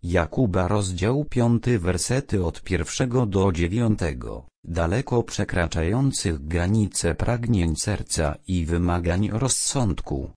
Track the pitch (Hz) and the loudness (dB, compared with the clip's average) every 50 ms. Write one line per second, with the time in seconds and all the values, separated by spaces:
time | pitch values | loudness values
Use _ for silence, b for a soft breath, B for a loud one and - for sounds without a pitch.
0 | - 87 87 92 85 82 - - 135 113 87 92 90 87 98 104 101 98 92 85 | -4 0 2 2 2 2 2 0 0 2 2 0 2 2 2 0 0 -2 -2 0
1 | 87 107 123 143 151 - - 123 120 117 117 117 - 123 123 110 85 92 90 87 | 0 0 2 0 -2 -2 0 2 2 4 2 2 2 2 0 2 2 0 0 0
2 | - - 120 131 143 - - 101 90 82 78 - - - 92 85 82 - - - | 0 0 -2 -2 -2 0 -2 0 0 0 -2 -6 -4 -2 -2 -2 -2 -2 -2 -2
3 | 135 127 117 127 123 107 92 98 95 98 90 80 87 85 92 110 120 117 107 - | -2 0 2 0 0 2 2 2 2 2 2 2 0 0 0 0 2 2 2 2
4 | 95 82 69 62 60 55 52 - - - _ _ _ - 85 82 85 82 87 117 | 0 -4 -4 -4 -8 -10 -10 -12 -14 -18 _ _ _ -6 -2 -2 0 0 0 0
5 | 131 - - 120 117 - - - 104 - - 90 87 82 - 85 80 82 101 123 | 0 0 0 0 0 0 -2 -4 -4 -2 0 0 0 0 0 -2 0 0 2 2
6 | 139 139 123 - - 98 82 71 67 76 82 87 87 90 104 113 107 92 - - | 2 2 0 0 -2 -2 -2 -2 -4 -2 -2 0 2 2 4 2 2 2 0 -2
7 | - 85 82 - - - 120 120 120 113 120 98 87 82 78 - - - 104 - | 0 0 0 0 0 0 0 -2 0 0 2 2 2 2 0 -2 -2 -2 -2 -4
8 | - - - - 82 73 76 - - - 92 87 85 76 85 85 87 87 85 87 | -4 -6 -2 0 0 0 -2 -4 -4 -2 -2 -2 0 0 0 0 2 2 0 0
9 | 85 85 87 90 104 101 98 113 120 131 - - - - - 139 127 104 76 - | 0 0 0 0 0 0 0 0 0 0 0 0 -2 -2 0 0 0 0 0 -2
10 | - - - 67 67 - - | -4 -6 -6 -6 -6 -8 -10